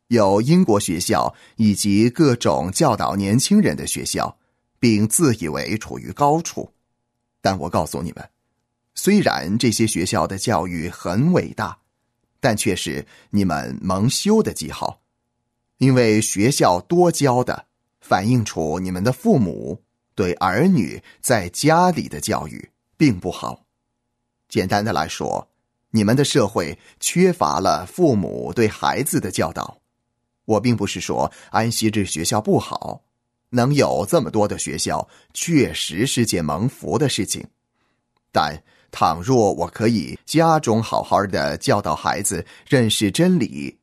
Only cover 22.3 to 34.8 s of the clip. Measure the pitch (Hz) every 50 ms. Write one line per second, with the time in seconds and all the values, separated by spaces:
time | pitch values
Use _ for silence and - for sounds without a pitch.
22.3 | 98 - 71 76 60 - - - _ _ _ _ _ - 156 143 104 90 - 90
23.3 | 82 - - 58 60 - _ _ _ _ _ _ _ _ _ _ _ _ _ _
24.3 | _ _ _ _ - 113 92 92 107 101 104 113 92 73 78 82 - - 76 55
25.3 | 50 50 - _ _ _ _ _ _ _ _ _ - 110 104 101 120 139 143 -
26.3 | - 151 110 95 - 107 87 73 87 - _ _ _ _ - - - 170 185 185
27.3 | 170 - 92 73 69 82 95 95 78 76 90 - - - 180 156 120 104 87 52
28.3 | 50 60 60 65 - 123 113 104 - - - 71 71 101 143 - - 139 98 92
29.3 | - - 101 78 - - - - - _ _ _ _ _ _ _ _ _ _ _
30.3 | _ _ _ - 110 101 98 123 120 110 101 95 - 92 - - 78 60 69 -
31.3 | - - - - - 101 110 117 113 - 110 107 107 107 98 - - 76 82 -
32.3 | - 107 107 202 190 123 - - - - - - - - _ _ _ _ _ _
33.3 | _ _ _ _ - 120 120 131 147 139 113 73 64 69 92 - - 165 120 80
34.3 | 78 110 104 98 92 85 - 76 67 -